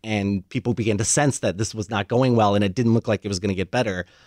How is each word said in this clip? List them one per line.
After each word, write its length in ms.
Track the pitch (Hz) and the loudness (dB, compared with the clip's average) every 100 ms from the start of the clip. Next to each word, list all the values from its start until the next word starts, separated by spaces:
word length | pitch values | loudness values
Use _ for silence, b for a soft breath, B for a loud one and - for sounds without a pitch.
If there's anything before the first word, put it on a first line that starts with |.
and 440 | 110 107 101 98 - | -4 -2 0 -2 -4
people 240 | 131 123 | -6 -2
began 240 | 117 110 104 | -2 0 0
to 60 | |
sense 360 | 92 - 143 - | 0 2 2 0
that 180 | 113 90 | -4 -2
this 160 | 107 | -6
was 160 | 110 107 | -6 -6
not 160 | 107 101 | -4 -2
going 280 | 120 131 117 | 0 4 4
well 180 | 104 | 4
and 80 | 101 | 4
it 120 | 101 | 2
didn't 200 | 95 117 | 2 2
look 140 | 113 - | 2 2
like 160 | 104 | -2
it 40 | 104 | -2
was 100 | 98 | -4
gonna 140 | 101 | -2
get 160 | 95 92 | -2 -2
better, 360 | 123 113 90 87 b | -2 -2 -4 -8 b